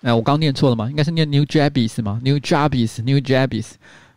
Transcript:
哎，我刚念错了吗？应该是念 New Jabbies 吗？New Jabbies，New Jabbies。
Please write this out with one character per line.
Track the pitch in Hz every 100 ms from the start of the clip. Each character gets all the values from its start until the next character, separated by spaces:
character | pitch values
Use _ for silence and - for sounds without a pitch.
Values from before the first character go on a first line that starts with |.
哎， | 123
我 | 117
刚 | 113 147
念 | 160
错 | 135 147
了 | 117
吗？ | 110
应 | 147
该 |
是 | 151
念 | 165 156
New | 143
Jabbies | 147 160 147 147 113 -
吗？ | 104 104
New | 127 143
Jabbies，New | - 160 147 139 113 - 113 139
Jabbies。 | 123 131 131 110 107 - - - -